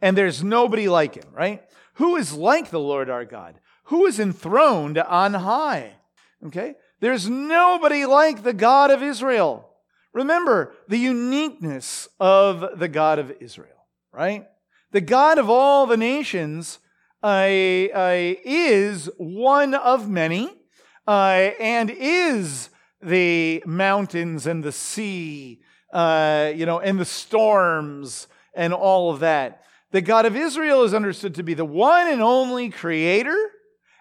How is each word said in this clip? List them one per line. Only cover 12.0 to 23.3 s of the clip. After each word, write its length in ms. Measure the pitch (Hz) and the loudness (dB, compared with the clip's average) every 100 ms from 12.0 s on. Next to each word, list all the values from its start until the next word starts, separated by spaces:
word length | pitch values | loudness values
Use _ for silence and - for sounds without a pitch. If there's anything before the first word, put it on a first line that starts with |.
| - _ | -14 _
of 580 | 190 196 196 175 185 190 | 4 6 4 0 -8 -6
the 120 | 170 | -6
God 300 | 151 156 151 | 0 0 0
of 120 | 131 - | -4 -12
Israel, 480 | 120 - - _ _ _ _ | -20 -20 -20 _ _ _ _
right? 360 | - 175 208 - _ _ _ _ | -6 -6 -6 -12 _ _ _ _
The 80 | 202 | -4
God 380 | 160 254 294 320 | 2 4 6 4
of 120 | 214 | 4
all 360 | 247 277 285 262 | 4 6 4 4
the 100 | 226 | 2
nations, 840 | 233 285 285 185 151 156 165 - _ _ _ _ | 0 -2 -4 -6 -6 -8 -12 -18 _ _ _ _
uh, 240 | 208 196 196 196 190 185 190 196 | 0 2 2 2 2 0 0 0
uh, 300 | 185 180 175 185 | 0 0 -2 -6
is 640 | - 311 330 208 202 196 151 - | -4 -2 2 2 2 -4 -12 -12
one 560 | 165 190 254 285 285 269 | -12 -2 2 2 2 0
of 340 | 247 254 208 | 0 0 0
many, 400 | 180 160 175 277 - _ _ _ _ - | -2 -2 -2 -6 -10 _ _ _ _ -2
uh, 440 | 208 196 185 190 220 | 2 4 4 2 0
and 300 | 226 233 220 | -4 -2 -4
is 800 | - 262 359 339 240 170 135 - _ _ _ | -4 -2 0 0 -2 -4 -10 -14 _ _ _
the 600 | 180 180 175 | -2 0 2